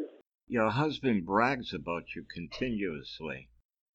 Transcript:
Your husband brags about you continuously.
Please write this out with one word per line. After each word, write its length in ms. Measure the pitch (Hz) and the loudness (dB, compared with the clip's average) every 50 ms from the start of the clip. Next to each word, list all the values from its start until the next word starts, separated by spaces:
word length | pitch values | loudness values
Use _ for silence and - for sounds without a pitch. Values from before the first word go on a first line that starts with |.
| - - - - _ _ _ _ _ - | 6 -2 -8 -16 _ _ _ _ _ 0
Your 220 | 123 117 110 110 | 2 4 4 4
husband 540 | 104 135 151 156 139 - 139 131 113 98 82 | 4 2 2 2 0 2 2 4 4 4 2
brags 480 | 90 98 107 117 131 139 123 - - 98 | 4 4 4 6 4 2 0 -2 -6 -6
about 420 | 82 71 87 85 82 - - - | -6 -4 -2 -4 -4 -4 -6 -10
you 100 | 87 76 - - | -12 -12 -10 -8
continuously. 1120 | 87 85 - - - 127 127 117 104 101 90 78 71 64 - - - 80 76 65 65 64 - _ _ _ _ _ _ _ _ | -8 -8 -8 -4 -4 -2 -2 0 0 -2 -2 -4 -6 -8 -12 -12 -8 -8 -8 -8 -8 -12 -18 _ _ _ _ _ _ _ _